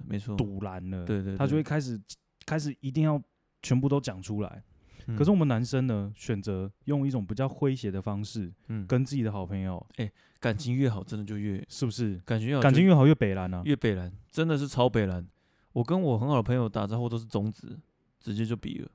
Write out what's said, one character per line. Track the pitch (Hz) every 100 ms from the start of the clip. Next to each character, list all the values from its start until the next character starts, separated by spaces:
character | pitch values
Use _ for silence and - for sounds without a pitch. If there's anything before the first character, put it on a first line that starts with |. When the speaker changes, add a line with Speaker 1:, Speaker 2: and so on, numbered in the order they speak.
| -
Speaker 1:
没 | 101
错。 | 101
Speaker 2:
堵 | 101 104 95
拦 | 101 92 90
了。 | 95
Speaker 1:
对， | 87 104
对， | 98 98
对。 |
Speaker 2:
她 | 135
就 |
会 | 151
开 | 151 151
始， | 131 113 - - _ _
开 | - 156
始 | 147 131
一 | 135
定 | 135
要 | 156 147 - _ _ _
全 | - 127
部 | 139
都 | 143
讲 | 135 95
出 | 98 104
来。 | 101 - - _ _ - -
Speaker 1:
嗯。 | 117
Speaker 2:
可 |
是 | 147
我 | 202
们 | 147
男 | 113
生 | 120 135 131
呢， | 107 101 104
选 | - 104
择 | 101 95 98 - -
用 | 143 139
一 |
种 | 127
比 | 95
较 | 107 135
诙 | - 143 131
谐 | 107
的 | 95
方 | 107 101
式， | 107 113 90 - -
Speaker 1:
嗯。 | 110 92
Speaker 2:
跟 | 123
自 | 131
己 | 139
的 | 110
好 | 101 90
朋 | 98
友。 | 95 90 - -
Speaker 1:
哎， | 107 - _ _
感 | 120 107
情 | 123
越 | 127 135
好， | 107
真 | 95 107
的 |
就 | 104 104
越 | 104 95 -
Speaker 2:
是 | -
不 | 123
是？ | 107 113 90
Speaker 1:
感 | - 113
情 | 113
越 | 143
好 |
就 |
Speaker 2:
感 | 139
情 | 139
越 | 190
好 | 160 135
越 |
北 | 156 107
蓝 | 95 92
啊。 | 90
Speaker 1:
越 | 117 143
北 | 117
蓝， | 95 90 95 -
真 | - 123
的 | 147
是 | 139
超 | 123 123
北 | 113 98
蓝。 | 90 87 _ _ _ _
我 | 123
跟 | 117 185
我 | 170 113
很 | 131
好 |
的 | 135
朋 | 107 127
友 | 113
打 | 107 101
招 | 113
呼 | 120
都 | 113
是 |
中 | 113 104 107
指， | - - - - _ _ _
直 | -
接 | 104
就 | 113 117
比 | - -
了。 | -